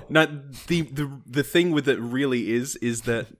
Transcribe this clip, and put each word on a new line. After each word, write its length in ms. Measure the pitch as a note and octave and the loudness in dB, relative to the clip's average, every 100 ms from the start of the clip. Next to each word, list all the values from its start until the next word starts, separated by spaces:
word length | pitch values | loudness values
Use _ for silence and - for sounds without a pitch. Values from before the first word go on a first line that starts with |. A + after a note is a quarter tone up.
| - | 2
no, 160 | D3+ D3+ D3 C#3 B2+ - | 4 4 0 -14 -10 -2
the, 140 | E3+ | -2
the, 280 | D3+ C#3 C#3+ C#3 - | -2 -4 -6 -8 -6
the 180 | C3+ | -2
thing 280 | C#3 F3 F3 | 2 2 4
with 160 | D3+ C#3 | 2 2
it 100 | A2+ | 2
really 520 | A#2 C3 C#3 B2 G2 | 0 0 0 0 0
is, 240 | A#2+ C3+ - | 0 -2 -4
is 240 | A#2+ A#2 | -4 -2
that, 240 | A#2 A#2 - | -2 -2 -4